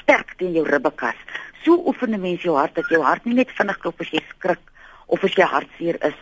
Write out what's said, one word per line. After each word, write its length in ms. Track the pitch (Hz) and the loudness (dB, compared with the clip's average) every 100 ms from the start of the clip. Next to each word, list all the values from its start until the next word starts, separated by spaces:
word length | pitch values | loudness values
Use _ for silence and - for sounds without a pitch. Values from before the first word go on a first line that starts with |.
sterk 320 | - 254 - - | 2 2 0 -6
teen 140 | 180 | -2
jou 120 | 165 | 0
ribbekas. 520 | 151 143 147 - 120 - - - - - | 2 2 0 -2 -6 -6 -12 -14 -14 -6
So 180 | 311 349 - | 2 4 4
oefen 240 | 240 233 | -2 -2
'n 60 | 214 | -2
mens 220 | 185 175 | -2 -4
jou 140 | 180 143 | 0 2
hart 180 | 143 | 2
dat 140 | - 156 | -2 0
jou 140 | 165 | 2
hart 220 | 139 175 | 2 2
nie 100 | 240 | 0
net 160 | 247 247 | 0 0
vinnig 280 | - 208 190 | 0 -4 -2
klop 220 | 175 - | -6 -8
as 80 | 170 | -6
jy 100 | 160 - - | -6 -6 -8
skrik 240 | 185 175 - - - - - | -2 -2 -4 -20 -20 -20 -4
of 180 | 170 | 0
as 100 | 190 | 0
jy 80 | - | 2
hartseer 520 | 170 139 147 - 170 - | 2 2 -4 -6 -4 -2
is 100 | 151 - | -2 -4